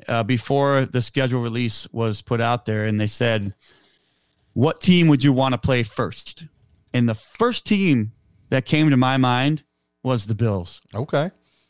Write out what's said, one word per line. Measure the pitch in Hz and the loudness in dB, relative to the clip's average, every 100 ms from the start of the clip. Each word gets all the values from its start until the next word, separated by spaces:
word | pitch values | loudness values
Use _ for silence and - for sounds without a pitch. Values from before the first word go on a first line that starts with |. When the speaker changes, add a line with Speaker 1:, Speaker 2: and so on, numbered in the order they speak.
| - | -4
Speaker 1:
uh, | 117 | -4
before | 107 123 - 139 139 139 | 0 -2 0 0 2 2
the | 127 127 | 0 -2
schedule | - 139 131 127 | -2 -2 0 -2
release | 120 113 120 - - | -2 -4 -4 -6 -10
was | 117 113 104 | -4 -4 -4
put | - 117 | -4 -2
out | 117 120 | 0 -2
there, | - 107 | -4 -4
and | 107 107 | -2 -2
they | 104 | -4
said, | - 120 110 101 - _ _ _ _ _ _ _ _ _ | -2 -2 0 -4 -12 _ _ _ _ _ _ _ _ _
"What | - 143 - | 0 0 2
team | - 175 165 | 4 6 6
would | 139 | 4
you | 143 | 4
wanna | 127 131 123 | 2 0 0
play | - 127 | 0 0
first?" | 113 - 98 - - - 160 _ _ _ _ | -2 -4 -6 -8 -14 -16 -20 _ _ _ _
And | 123 117 | 0 0
the | |
first | 110 - - 240 - | -2 -12 -2 -2 -2
team | - 202 190 127 107 - _ _ _ | -2 0 2 2 0 -10 _ _ _
that | 135 | -4
came | - 151 156 | 0 2 4
to | 135 | 4
my | 127 135 | 2 2
mind | 127 123 139 156 _ _ _ _ | 2 2 0 -2 _ _ _ _
was | 127 123 104 | -4 -2 -2
the | |
Bills. | 107 117 98 87 - _ | -2 -2 -2 -6 -16 _
Speaker 2:
Okay. | 104 147 147 170 - _ _ | -10 -4 -2 -4 -8 _ _